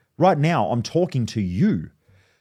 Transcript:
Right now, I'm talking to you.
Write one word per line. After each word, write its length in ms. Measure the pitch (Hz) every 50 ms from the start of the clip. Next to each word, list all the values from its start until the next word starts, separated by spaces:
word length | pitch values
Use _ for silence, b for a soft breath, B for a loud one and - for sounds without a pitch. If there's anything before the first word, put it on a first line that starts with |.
| _ _ _ -
Right 200 | 170 185 185 151
now, 300 | 139 160 175 143 107 92
I'm 100 | 117 120
talking 440 | 107 - - 160 180 - - 131 117 104
to 140 | - 110
you. 500 | 104 90 90 95 151 214 175 92 76 78 - _ _ _ _ _ _ _ _ _